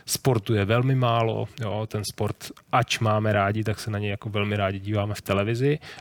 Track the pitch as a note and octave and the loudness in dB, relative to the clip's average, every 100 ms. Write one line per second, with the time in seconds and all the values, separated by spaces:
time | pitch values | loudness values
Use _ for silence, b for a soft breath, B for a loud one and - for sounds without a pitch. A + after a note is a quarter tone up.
0 | - - - A2 G2+ G#2+ G2 A#2 C3 C3 | -6 0 2 2 2 2 4 4 4 2
1 | B2 A#2 A2+ G#2+ G#2 - A2 G#2 A2 G#2+ | 2 2 2 0 -4 -6 -6 -4 -4 -4
2 | G2+ - G#2 - - - - C3 A#2 - | -6 -4 -4 -4 -12 -18 0 0 2 0
3 | A2+ G#2+ G#2+ G#2+ G2 G#2+ G#2+ G#2 - G#2 | 2 2 2 2 2 0 -2 -4 -4 -4
4 | G#2 G2+ A2 G#2 G#2 G#2 G2 G2 G2 G#2+ | -4 -6 -4 -2 -2 0 0 -2 -2 -2
5 | G2+ G2+ - G2 G2+ A#2 C3+ D3+ B B | 0 -4 -2 0 0 0 0 0 B B